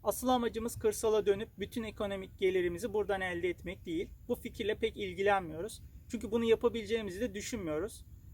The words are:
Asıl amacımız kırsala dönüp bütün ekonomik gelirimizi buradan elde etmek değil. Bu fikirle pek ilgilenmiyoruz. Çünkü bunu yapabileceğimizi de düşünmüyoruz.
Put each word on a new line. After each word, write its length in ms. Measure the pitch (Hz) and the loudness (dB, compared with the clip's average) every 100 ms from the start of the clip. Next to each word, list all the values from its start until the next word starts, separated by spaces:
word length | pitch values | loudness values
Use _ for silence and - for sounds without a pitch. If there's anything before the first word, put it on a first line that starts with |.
Asıl 240 | 311 - 254 | 0 2 2
amacımız 500 | 254 233 214 226 - | 4 2 -2 -4 0
kırsala 480 | 220 208 220 214 196 | 0 2 4 4 4
dönüp 220 | 196 226 - | 2 0 -6
bütün 240 | 202 247 | -4 -4
ekonomik 560 | 220 - 202 196 190 - | -4 -4 -4 -4 -8 0
gelirimizi 540 | 190 185 175 170 226 | 2 4 2 0 -2
buradan 280 | 208 202 196 | 0 0 0
elde 280 | 185 175 180 | 0 0 -2
etmek 380 | 170 - 190 - | -2 -8 -8 -4
değil. 240 | 165 - - - | -4 -4 -10 -4
Bu 60 | |
fikirle 400 | 240 240 - 202 | -4 -4 -4 -2
pek 220 | 214 226 - | 0 -2 -2
ilgilenmiyoruz. 880 | 196 175 196 196 165 156 208 - - - - | -6 2 4 4 2 -6 -6 -8 -16 -18 -8
Çünkü 220 | 233 220 | -6 0
bunu 140 | 233 | 2
yapabileceğimizi 760 | 226 220 240 226 202 226 208 180 | 6 6 6 0 0 0 0 -2
de 140 | 233 | -2
düşünmüyoruz. 680 | 196 202 233 170 151 208 - - - - | -2 -6 -4 -2 -2 -2 -8 -16 -18 -16